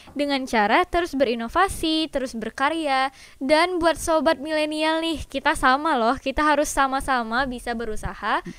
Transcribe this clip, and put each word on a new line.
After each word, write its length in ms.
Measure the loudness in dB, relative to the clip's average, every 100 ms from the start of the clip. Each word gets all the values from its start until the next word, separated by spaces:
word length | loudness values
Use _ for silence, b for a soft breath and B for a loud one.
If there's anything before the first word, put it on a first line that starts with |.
| b
dengan 320 | -4 -2 -2
cara 400 | 0 0 4 4
terus 300 | 4 0 -2
berinovasi, 960 | 0 0 0 -2 0 0 0 -2 -2 -2
terus 240 | -4 -6
berkarya, 760 | -8 -10 -2 -2 -2 -2 0 -2 b b b
dan 400 | 2 4 4 2
buat 180 | 2 2
sobat 420 | 0 2 2 0
milenial 640 | -2 -2 -2 0 0 0
nih, 220 | -2 -4
kita 320 | -6 -2 -2
sama 400 | 2 2 2 2
loh, 240 | 2 2 0
kita 240 | -2 0
harus 240 | 2 2 2
sama-sama 800 | 0 0 0 -2 -2 -2 -2 -4
bisa 260 | -6 -6
berusaha. 680 | -6 -4 -6 -8 -8 -4 -4 -4